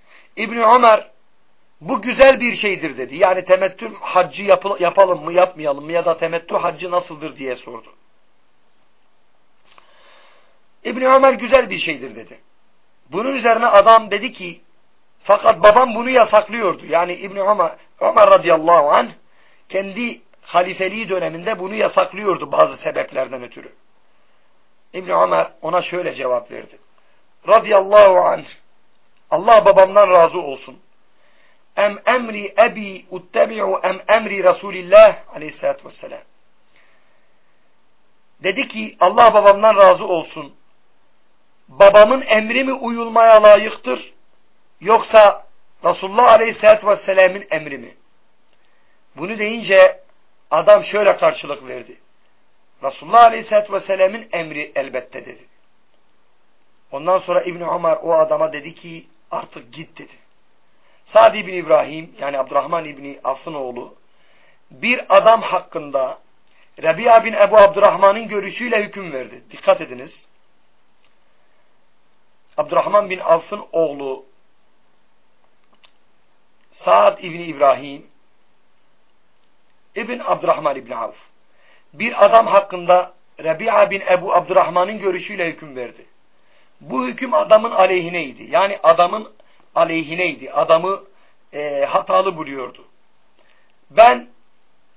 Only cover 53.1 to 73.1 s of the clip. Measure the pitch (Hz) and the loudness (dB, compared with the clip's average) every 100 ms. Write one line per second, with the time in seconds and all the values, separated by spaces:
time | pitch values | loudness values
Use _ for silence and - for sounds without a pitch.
53.1 | 226 233 226 220 208 208 196 - 190 190 | 4 4 2 -2 -2 -2 -8 -4 -2 -2
54.1 | 226 214 170 160 147 147 - 135 127 - | -4 -10 -10 -8 -12 -10 -8 -8 -10 -12
55.1 | 135 123 - _ _ _ _ _ _ _ | -18 -20 -20 _ _ _ _ _ _ _
56.1 | _ _ _ _ _ _ _ _ 139 165 | _ _ _ _ _ _ _ _ -10 -4
57.1 | 185 180 175 165 170 165 175 165 156 165 | -4 -2 -4 -4 -10 -8 -4 -2 -4 0
58.1 | 160 156 151 156 147 160 165 170 165 - | 0 0 -2 -4 -8 -16 -20 -20 -20 -20
59.1 | _ - 170 - 170 117 143 160 - 147 | _ -14 -14 -14 -20 -20 -20 -20 -20 -20
60.1 | _ _ _ _ _ _ _ _ _ _ | _ _ _ _ _ _ _ _ _ _
61.1 | 214 226 214 185 180 156 156 131 156 160 | 4 4 2 -10 -8 0 0 -2 -10 -16
62.1 | - 143 139 127 143 139 170 156 139 139 | -14 -10 -8 -4 -4 -4 -6 -8 -16 -18
63.1 | 139 123 135 165 151 127 120 127 _ _ | -12 -10 -10 -10 -12 -12 -12 -18 _ _
64.1 | _ _ _ _ _ _ 127 214 247 - | _ _ _ _ _ _ -8 -4 -4 2
65.1 | 196 214 226 - 180 - 160 147 135 127 | 4 4 2 0 -8 -8 -14 -8 -6 -6
66.1 | - _ _ _ _ _ - 156 165 240 | -10 _ _ _ _ _ -8 -4 0 4
67.1 | 226 220 220 196 214 202 202 202 185 196 | 4 4 0 4 6 6 4 2 4 2
68.1 | 214 220 208 196 - 240 220 208 196 180 | 2 -4 -8 -8 -10 -6 -4 -6 -10 -12
69.1 | 135 113 123 _ 143 - 180 143 123 151 | -12 -14 -20 _ -6 -2 -2 -4 -16 -20
70.1 | - _ _ _ _ _ _ _ _ _ | -20 _ _ _ _ _ _ _ _ _
71.1 | _ _ _ _ _ _ _ _ _ _ | _ _ _ _ _ _ _ _ _ _
72.1 | _ _ _ _ - - 165 143 202 196 | _ _ _ _ -10 -4 -4 0 -2 -2